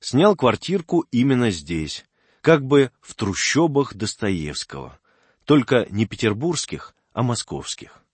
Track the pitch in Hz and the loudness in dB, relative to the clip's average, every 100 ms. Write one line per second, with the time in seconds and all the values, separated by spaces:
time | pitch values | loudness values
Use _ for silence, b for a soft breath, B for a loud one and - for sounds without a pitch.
0 | - 123 202 180 127 101 - 190 - 170 | -2 2 4 4 2 0 -2 -4 -2 -2
1 | - 120 135 127 120 82 73 82 76 - | 0 0 2 2 2 -2 -6 -6 -6 -10
2 | - _ _ _ 156 156 131 143 131 _ | -18 _ _ _ 4 4 6 4 4 _
3 | - - 101 90 - 135 165 139 131 98 | -16 -6 -4 -2 0 2 2 0 -2 -4
4 | 107 - 104 90 73 71 - 69 62 - | -10 -4 -4 -4 -6 -10 -12 -14 -16 -20
5 | _ _ _ _ - 147 117 123 - 98 | _ _ _ _ 2 2 4 0 0 -2
6 | 110 - 110 104 165 156 - 71 - _ | -4 -2 -2 -2 -4 -4 -6 -12 -14 _
7 | _ - 123 113 - 71 - - - - | _ -4 -2 -4 -8 -10 -10 -14 -16 -20
8 | _ | _